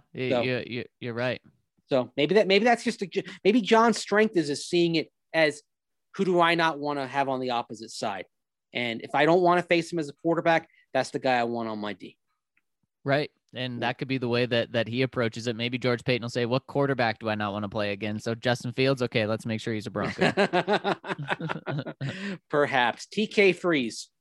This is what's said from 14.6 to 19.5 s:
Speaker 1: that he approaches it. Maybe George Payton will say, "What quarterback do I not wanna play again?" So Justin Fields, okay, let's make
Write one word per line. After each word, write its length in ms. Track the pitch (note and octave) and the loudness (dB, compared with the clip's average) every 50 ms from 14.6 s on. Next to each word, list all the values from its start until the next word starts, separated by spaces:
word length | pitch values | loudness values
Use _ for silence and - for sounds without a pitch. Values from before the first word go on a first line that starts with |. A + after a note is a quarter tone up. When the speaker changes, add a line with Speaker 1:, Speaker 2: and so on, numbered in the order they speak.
| A2 - | 0 0
Speaker 1:
that 160 | A2+ A#2 A2+ A2 | 0 -2 -2 -2
he 140 | A#2 B2+ C3 | 0 -2 -2
approaches 420 | B2+ - C3 A#2+ A2+ - A#2 A2 B2 | 0 0 0 -2 -2 -2 -4 -4 -4
it. 80 | A#2 G#2+ | -4 -2
Maybe 200 | A#2 A#2+ B2+ B2 | -2 -4 -2 -2
George 260 | A#2+ B2+ A#2+ A#2 - | 0 0 0 0 0
Payton 180 | - B2 A#2 A2 | 0 0 0 0
will 60 | A#2+ | -2
say, 160 | - B2 A#2+ | -2 -2 0
"What 200 | A2+ B2 C3+ - | 0 0 0 -2
quarterback 540 | - - C#3+ C#3 C3+ C3 A#2 A#2+ A2+ G#2+ - | -2 0 0 2 2 2 2 2 0 0 -2
do 80 | A2+ A2 | -2 -2
I 60 | G#2+ | -2
not 160 | G#2+ G#2 G#2 G2 | -2 -2 -2 -4
wanna 160 | G#2 G#2 G2+ | -4 -4 -4
play 220 | G#2 A2 G#2 G2+ | -4 -2 -2 -2
again?" 260 | G2+ G2 G#2+ G#2+ G#2+ G#2+ | -2 -4 -4 -4 -4 -4
So 140 | - A#2 A#2 | -4 -4 -4
Justin 380 | A2+ - B2+ A#2+ - - B2 | -2 0 0 0 0 -2 -4
Fields, 300 | A2+ - C3 C3+ C#3 B2 B2 | -2 2 2 2 2 2 0
okay, 220 | A#2 - B2 G#2+ G#2 | 0 0 0 0 0
let's 180 | A2 G#2+ - | 0 -2 -4
make 140 | A#2 | -4